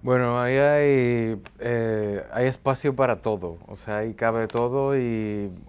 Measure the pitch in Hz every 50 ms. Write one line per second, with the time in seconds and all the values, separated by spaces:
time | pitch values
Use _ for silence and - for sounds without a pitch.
0 | - 123 127 127 127 120 120 123 123 123 131 135 139 147 147 147 147 143 139 131
1 | 123 120 120 117 113 113 113 101 - - - - - 120 120 117 113 113 110 107
2 | 107 104 101 98 73 - 60 117 127 131 127 - - 135 135 127 - 147 131 123
3 | 135 123 117 98 - 117 107 98 87 87 82 85 90 - - 98 - - 107 104
4 | 110 113 107 - 120 113 113 113 113 107 - 117 117 123 127 139 139 139 139 135
5 | 127 120 113 110 110 107 104 104 101 98 90 87 -